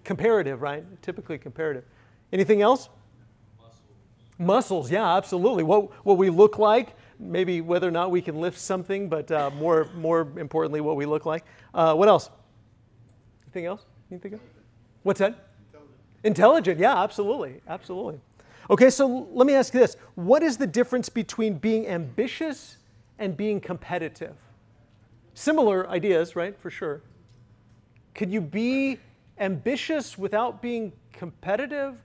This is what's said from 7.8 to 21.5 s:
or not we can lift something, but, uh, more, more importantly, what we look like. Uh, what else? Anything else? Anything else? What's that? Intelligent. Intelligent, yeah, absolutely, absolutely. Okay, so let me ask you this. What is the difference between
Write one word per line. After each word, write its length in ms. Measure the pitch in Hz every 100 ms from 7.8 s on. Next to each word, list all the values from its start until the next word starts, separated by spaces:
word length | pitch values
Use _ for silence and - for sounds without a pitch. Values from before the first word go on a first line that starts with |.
| 180
or 60 |
not 180 | 170 180
we 120 | 180
can 180 | 175 151
lift 180 | 170 175
something, 500 | - 190 175 196 202
but, 220 | 160 147
uh, 200 | 156 143 143
more, 300 | 160 160 151 170
more 320 | 160 165 156 160
importantly, 440 | 156 160 160 151
what 160 | 151 151
we 100 | 147
look 200 | 151 160
like. 180 | 160 - - -
Uh, 200 | - 165
what 140 | 156 208
else? 220 | 175 - - _ _ _ _ _ _ _ _ _ _
Anything 220 | _ 185 170
else? 180 | 208 _ _ -
Anything 240 | 180 196
else? 80 | 214 - - _ _ _ _
What's 160 | 190 190
that? 300 | 196 240 - _ _
Intelligent. 240 | - - _ _ _
Intelligent, 580 | 214 175 180 320 170 160
yeah, 220 | 202 247
absolutely, 580 | 208 - 202 269 151 135 -
absolutely. 520 | 180 - 185 202 147 - _ _ - -
Okay, 200 | - 262
so 380 | 254 269 247 -
let 140 | 247 262
me 80 |
ask 200 | 269 247
you 60 | 247
this. 160 | 240 - -
What 280 | - 180 285
is 140 | 320 233
the 100 | 262
difference 400 | 160 247 254 -
between 460 | - - - 220